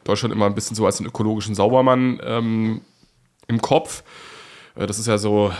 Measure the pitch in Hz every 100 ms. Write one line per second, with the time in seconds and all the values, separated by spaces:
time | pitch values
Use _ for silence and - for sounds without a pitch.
0 | - 104 117 110 101 101 - 110 101 101
1 | 82 - 107 107 104 101 101 127 131 127
2 | 127 123 117 117 117 113 110 110 - _
3 | _ _ _ _ - 117 - 143 - -
4 | - - - - - - - - 98 104
5 | 113 104 104 104 101 90